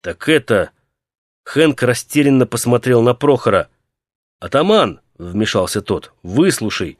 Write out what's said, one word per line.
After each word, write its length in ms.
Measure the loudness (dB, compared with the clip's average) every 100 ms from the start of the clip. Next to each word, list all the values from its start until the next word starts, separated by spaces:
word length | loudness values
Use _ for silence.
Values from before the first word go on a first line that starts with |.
«Так 280 | -12 -8 0
это...» 420 | 0 2 0 0 _ _ _ _ _ _ _
Хэнк 380 | -8 0 0 2
растерянно 640 | -2 -2 -2 0 2 4 2
посмотрел 560 | -2 0 0 2 2
на 100 | 2
Прохора. 560 | 0 0 0 2 0 -2 _ _ _ _ _ _ _
«Атаман», — 600 | -4 -2 2 2 2 -4 _ _
вмешался 640 | -8 -4 -2 -2 -2 -4
тот, — 320 | -4 -6 -6 _
«выслушай». 760 | -6 0 2 0 -4 -6 -8 -10